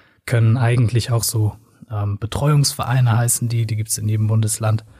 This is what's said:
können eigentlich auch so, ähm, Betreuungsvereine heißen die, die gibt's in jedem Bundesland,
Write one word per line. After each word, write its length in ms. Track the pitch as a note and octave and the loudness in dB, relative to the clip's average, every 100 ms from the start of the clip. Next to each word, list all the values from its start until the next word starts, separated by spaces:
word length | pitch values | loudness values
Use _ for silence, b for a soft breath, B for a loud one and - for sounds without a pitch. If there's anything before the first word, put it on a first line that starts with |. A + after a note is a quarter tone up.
| b b - | b b -4
können 300 | A#2+ A2+ A2+ | 2 4 4
eigentlich 520 | A#2+ A#2+ A2+ A#2+ - | 2 2 2 0 0
auch 120 | A#2 | -2
so, 320 | - A2 G#2+ - B B - | -2 0 -2 -4 B B -10
ähm, 280 | G#2+ G2+ G2+ | -6 -4 -4
Betreuungsvereine 1000 | G#2+ - C#3+ D3 C#3 - - C3 B2 A2 | -6 -2 2 2 2 -2 -2 2 2 2
heißen 320 | A#2+ - A#2 | 2 -2 -2
die, 180 | A#2 A2 | -2 -2
die 100 | G#2+ | -2
gibt's 200 | G#2+ - | -4 -4
in 100 | G#2+ | -2
jedem 180 | G#2+ A2 | 0 0
Bundesland, 580 | A2+ G#2+ - A2 A2 b | 0 0 -2 0 -2 b